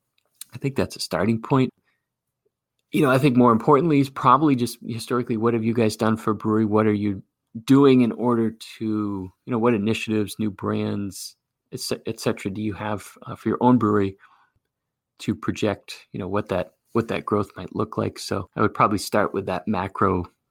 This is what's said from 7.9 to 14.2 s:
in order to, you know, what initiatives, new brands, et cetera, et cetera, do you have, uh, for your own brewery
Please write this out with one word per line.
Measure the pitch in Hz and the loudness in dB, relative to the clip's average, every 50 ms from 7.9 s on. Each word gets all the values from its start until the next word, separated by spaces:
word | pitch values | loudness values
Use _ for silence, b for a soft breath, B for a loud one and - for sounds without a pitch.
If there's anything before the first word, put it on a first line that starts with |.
| 131 127 | 8 6
in | 120 113 | 4 2
order | 110 - 113 123 120 113 113 110 | 0 -2 0 0 2 2 0 -2
to, | 113 - - - - - 113 107 107 107 104 101 101 95 92 95 _ _ - | -2 -6 -18 -20 -12 -6 -4 -2 -2 -2 -2 -4 -6 -8 -10 -12 _ _ -8
you | 131 | -6
know, | 127 | -4
what | 110 110 123 120 | 0 2 2 2
initiatives, | 101 101 110 107 - - 113 110 107 104 95 - | 2 0 -2 -2 -2 -2 -2 -2 -2 -2 -4 -4
new | - 110 104 | -6 -6 -6
brands, | 95 - 110 104 107 107 107 107 104 101 101 98 95 - - - _ _ _ _ _ _ _ - 135 | -6 -6 -6 -4 -4 -4 -4 -4 -4 -6 -6 -8 -10 -12 -16 -18 _ _ _ _ _ _ _ -16 -14
et | 127 | -12
cetera, | - - 131 - - | -8 -8 -8 -8 -8
et | - 110 - | -12 -10 -6
cetera, | - 117 110 - - 104 | -4 -4 -4 -4 -6 -10
do | 95 110 | -8 -6
you | 107 107 92 | -6 -8 -8
have, | 87 107 107 107 95 - - - - - | -8 -8 -8 -8 -8 -10 -16 -20 -20 -16
uh, | - 104 | -16 -16
for | - - 110 | -6 -4 -4
your | - - | -2 2
own | 120 123 127 | 4 4 4
brewery | 120 110 104 101 104 98 98 95 b | 4 4 2 2 2 0 -2 -4 b